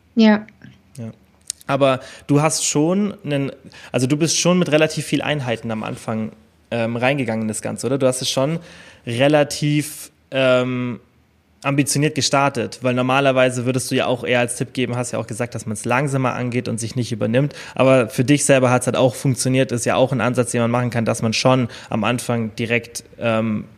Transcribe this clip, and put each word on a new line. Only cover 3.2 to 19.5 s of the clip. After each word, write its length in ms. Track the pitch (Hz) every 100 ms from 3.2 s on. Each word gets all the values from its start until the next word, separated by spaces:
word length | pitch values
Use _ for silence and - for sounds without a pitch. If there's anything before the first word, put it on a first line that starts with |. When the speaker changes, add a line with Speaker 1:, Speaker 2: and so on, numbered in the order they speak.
Speaker 2:
einen, 260 | 143 143 139 - - - -
also 160 | 123 127
du 100 | 147
bist 220 | 165 -
schon 220 | 170 180
mit 100 | 170
relativ 360 | 151 156 151 -
viel 140 | 143
Einheiten 500 | 123 151 123 113 113
am 100 | 107
Anfang, 480 | 107 123 - 110 110 - _ _ -
ähm, 240 | 117 113 120
reingegangen 460 | 127 143 113 110
in 60 | 110
das 140 | 104
Ganze, 240 | 110 113 117
oder? 100 | 135
Du 80 | 131
hast 160 | 127
es 80 | 127
schon 300 | 135 139 165 - - - - 123 117
relativ, 920 | 143 151 143 - 147 147 147 - - _ -
ähm, 720 | 135 131 127 127 127 123 117 _ _ _ _ _ _
ambitioniert 520 | 139 139 131 139 151
gestartet, 680 | 131 - 139 139 123 104 -
weil 100 | 127
normalerweise 720 | 123 127 135 139 127 127 123
würdest 260 | 123 127 -
du 40 |
ja 100 | 131
auch 180 | 87 123
eher 180 | 98 123
als 160 | 120 -
Tipp 180 | 131
geben, 220 | - 120 123
hast 160 | 123
ja 60 | 113
auch 80 | 113
gesagt, 280 | 110 120
dass 100 | 110
man's 220 | 110 107 117
langsamer 480 | 123 147 135 127
angeht 340 | - 123 123 120
und 100 | 113
sich 160 | 113
nicht 160 | 127 113
übernimmt, 440 | 107 110 123 143 - -
aber 360 | - 131 131 113
für 120 | -
dich 220 | 123 147
selber 260 | - 135 123
hat's 140 | 123 131
halt 100 | 110
auch 180 | 127
funktioniert, 580 | - 143 120 131